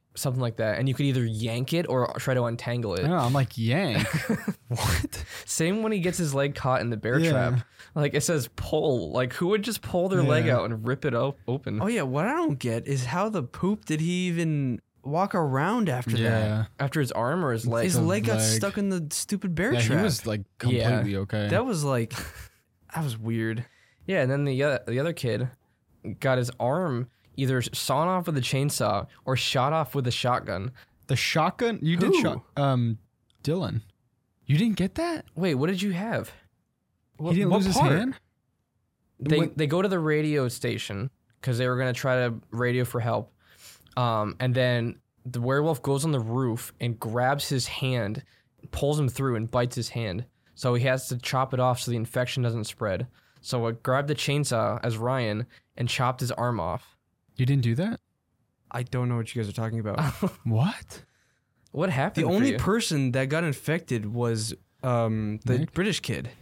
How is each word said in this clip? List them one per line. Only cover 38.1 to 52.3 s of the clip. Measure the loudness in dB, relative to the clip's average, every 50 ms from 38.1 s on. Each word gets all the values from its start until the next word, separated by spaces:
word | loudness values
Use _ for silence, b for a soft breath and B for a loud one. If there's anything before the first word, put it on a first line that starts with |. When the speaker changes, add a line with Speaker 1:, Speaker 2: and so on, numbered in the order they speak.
| -4 -6 _ _ _ _ _ _ _ _ _ _ _ _ _ _ _ _ _ _ _ -6
Speaker 1:
They, | 0 2 4 4
Speaker 3:
What | 2 2 0
Speaker 1:
they | 0 0
go | 2 2 2
to | 2 2
the | 2 2
radio | 2 2 2 2 2 2 2 2 0 0
station | -2 -4 -4 -2 -2 -4 -4 -6 -6 -6 -6 -6 -8 _ _ _ _ _
'cause | -4 -2 0 0
they | 0 0
were | 0 0
gonna | 0 0
try | -2 -2 0 2 2 2 2 0
to | -2 -4 -10 -8
radio | -4 -2 0 2 2 2 0
for | 0 -2 -2
help. | -2 0 -2 -2 -4 -6 _ B B B B B B B B B B B B
Um, | 0 0 2 2 0 0 -2 -2 -2
and | -2 0 2
then | 2 2 2 2 2 0 -2 -6 -8 _ _ _ _ -12
the | -8 -6 -2
werewolf | 0 0 2 2 2 2 0 0
goes | 0 0 0 0 2
on | 0
the | 0 0
roof | 0 0 0 0 0 0 -2 -2 -6 -10 -10 -6
and | -4 -4 -4 -4
grabs | -4 -4 0 2 2 2 2 0 -2 -2
his | -2 -2 -2 -4
hand, | -6 -4 -2 -2 0 0 -2 -2 -4 -6 -10 b b b b b b _ -16 -10
pulls | -6 -2 0 0 2 2
him | 0 0
through | 0 0 -2 0 0
and | -2 -2 -2
bites | 0 0 0 0 -2
his | -4 -6 -6
hand. | -6 -6 -4 -4 -4 -6 -8 -10 b b b b b
So | b -2 0 2
he | 2 2
has | 2 0 0 -2 -4
to | -8 -6
chop | -4 -2 0 0 0 0 0
it | 2
off | 2 2 2 0
so | -2 -2
the | -2
infection | -2 -2 -2 -2 -2 -2 -2